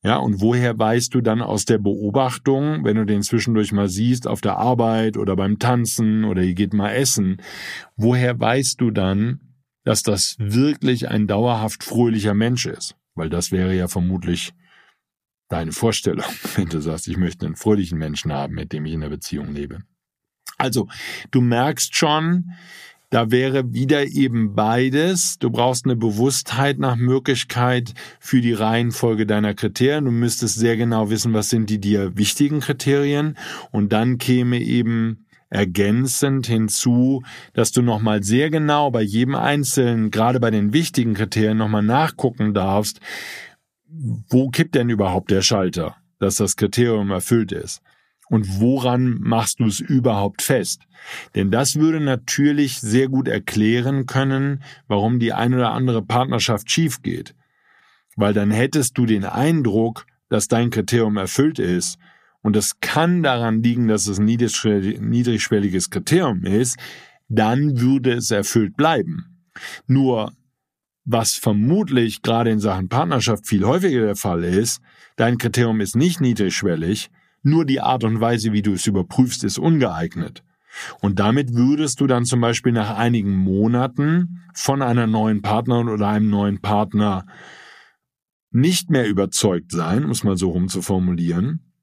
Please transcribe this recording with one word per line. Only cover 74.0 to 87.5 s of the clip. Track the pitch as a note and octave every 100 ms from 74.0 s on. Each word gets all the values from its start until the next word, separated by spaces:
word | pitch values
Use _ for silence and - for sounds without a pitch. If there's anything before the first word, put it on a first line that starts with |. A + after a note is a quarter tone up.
der | A2 G2+
Fall | G#2 E2+
ist, | E2+ F#2 A#2+ - _ _ - -
dein | A2+ A#2+
Kriterium | A#2+ A2+ A#2 A2
ist | G2 A#2
nicht | E3+ E3+
niedrigschwellig, | C3 G#2+ F#2+ - G2 E2 E2 G#2 - _ _ _ C#3
nur | D#3+
die | D3 C3
Art | - B2+
und | A2+ A2+
Weise, | A2+ A#2+ A2
wie | G#2
du | G#2
es | F#2+ -
überprüfst, | G2 F2 - B2+ -
ist | G2 -
ungeeignet. | E3 D#3+ A#2 E2 E3+ - - - _ _ _ - - -
Und | G2+ G2
damit | G#2 C3 C3
würdest | A#2+ B2+ D3 D3+ -
du | C#3+
dann | B2 A#2+
zum | A#2+
Beispiel | A#2 A#2 B2+
nach | A#2 G#2+ A2
einigen | A#2 A#2+ G2 F#2+
Monaten | F#2+ F#2+ A2 A#2+ B2+ B2 D3 E3+ F3 - -
von | - - C#3
einer | B2+ A#2+ A2+
neuen | A2 A2 G#2+
Partnerin | G#2 G#2+ A#2+ A#2+ A#2
oder | G#2+ G#2
einem | G#2+ G#2+
neuen | G#2 G2+ G2+
Partner | G2+ G#2 G#2 G#2 G#2+ F#2+ - - -